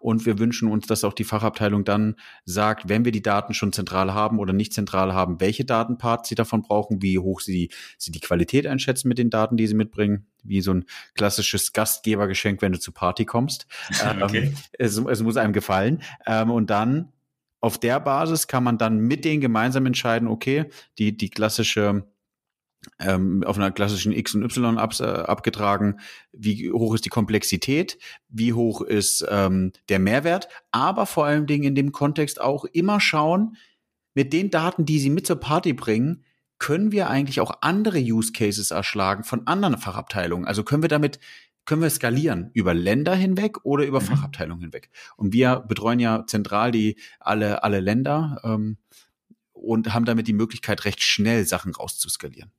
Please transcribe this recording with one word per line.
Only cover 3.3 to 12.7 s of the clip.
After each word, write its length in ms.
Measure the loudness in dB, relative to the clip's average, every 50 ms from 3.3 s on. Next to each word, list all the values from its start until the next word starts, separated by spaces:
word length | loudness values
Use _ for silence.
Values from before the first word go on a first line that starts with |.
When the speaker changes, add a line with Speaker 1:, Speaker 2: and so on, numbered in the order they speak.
| 0 0 0 -2 -4
Speaker 1:
schon 180 | -2 -2 -2 -2
zentral 400 | -2 -6 -2 0 0 0 0 0
haben 280 | 0 0 0 0 0
oder 120 | 0 2 2
nicht 200 | 0 0 0 -2
zentral 420 | -4 -4 -2 0 0 0 2 2
haben, 260 | 0 0 0 0 0
welche 240 | 0 0 0 0 -2
Datenparts 640 | 0 0 0 0 0 -4 -4 0 -2 -2 -2 -2 -6
sie 60 | -2
davon 280 | -2 -2 0 0 -2 0
brauchen, 400 | 2 0 0 0 0 -2 -2 0
wie 180 | 0 0 2
hoch 200 | 0 -2 -4 -4
sie, 300 | -4 -4 -2 -2 -2 -2 -4 -14 -20 -20 -16
sie 140 | _ -12 -12
die 100 | -12 -12
Qualität 460 | -4 -2 0 0 0 2 2 0 0
einschätzen 400 | 2 -2 -2 0 -2 -2 0 0
mit 120 | 0 0 2
den 120 | 2 2
Daten, 260 | 2 2 2 2 2
die 120 | 2 2 2
sie 60 | 2
mitbringen, 520 | 2 0 0 0 0 0 0 0 -2 -4 _ _ _ _
wie 200 | -2 -2 0 2
so 100 | 2 0
ein 120 | 0 0 _ -12 -20 -20 -14 _
klassisches 580 | -2 -2 0 0 0 -4 -2 -2 -2 -4 -2 0
Gastgebergeschenk, 880 | 0 0 0 -2 -4 0 0 0 2 0 0 -2 -2 0 -2 0 0
wenn 120 | 0 0